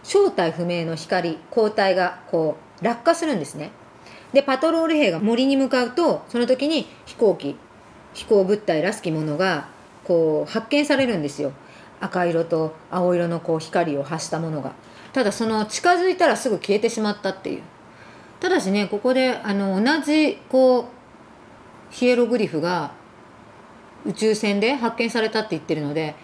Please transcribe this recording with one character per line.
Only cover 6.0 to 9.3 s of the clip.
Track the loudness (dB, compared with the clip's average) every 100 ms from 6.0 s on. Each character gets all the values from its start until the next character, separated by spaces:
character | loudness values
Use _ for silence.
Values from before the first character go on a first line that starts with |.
| 0 0 -4
そ | -4
の | 0
時 | 0 2
に | -2 -4 -14 -20
飛 | 0
行 | 2
機、 | 2 -4 -10 -16 -20 -20 -20 -20
飛 | -18 2
行 | 2
物 | 4 0
体 | 0 0
ら | 0
し | -2
き | -4
も | -4
の | -4